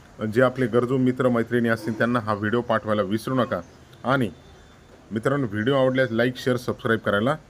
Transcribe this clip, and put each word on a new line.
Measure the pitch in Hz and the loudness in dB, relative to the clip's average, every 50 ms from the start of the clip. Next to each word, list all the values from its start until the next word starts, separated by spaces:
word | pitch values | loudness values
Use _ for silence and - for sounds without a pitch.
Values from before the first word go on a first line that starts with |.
| - - - - 110 | -20 -20 -10 -8 -6
जे | 110 101 120 131 | -2 2 4 4
आपले | 123 127 127 127 | 4 2 0 -2
गरजू | 113 104 123 123 120 135 | 0 2 2 2 2 0
मित्र | 131 127 127 123 127 131 127 | 2 2 2 2 2 2 2
मैत्रिणी | 120 117 113 110 117 123 117 117 | 2 2 0 0 0 0 2 0
असतील | 113 113 - 123 110 107 | 0 -2 -2 -4 -2 -2
त्यांना | 117 117 120 123 | 0 0 0 0
हा | 104 107 107 | -2 -2 -2
व्हिडिओ | 98 107 107 107 120 | -2 0 0 0 0
पाठवायला | 117 - 113 110 - 110 107 104 101 | 0 0 0 -2 0 0 0 0 0
विसरू | 92 107 113 - 135 131 | 0 -2 -2 -2 -2 0
नका. | 127 117 - 104 90 82 - - - - - - - - | 0 0 0 -2 -6 -8 -10 -18 -20 -20 -20 -20 -8 -2
आणि | 113 135 139 123 95 - - - - - - - - - - - - - - - - | 0 0 0 0 -2 -4 -10 -18 -20 -20 -20 -20 -20 -20 -20 -20 -20 -20 -20 -14 -8
मित्रांनो, | 98 113 107 143 135 143 135 | -6 -4 -2 0 0 0 -2
व्हिडिओ | 107 98 107 107 131 143 | -2 -4 -2 0 2 2
आवडल्यास | 135 131 131 127 131 131 110 | 2 2 2 2 2 0 0
like, | 113 110 120 131 127 | 2 0 0 0 0
शेअर, | - - 127 123 | -2 -2 -2 -2
सबस्क्राईब | 120 - - 101 - - 113 113 107 | 0 -2 -4 -6 -4 -2 -2 -2 0
करायला | - - 101 101 107 131 156 160 - - | 0 0 0 2 2 0 -2 -2 -6 -14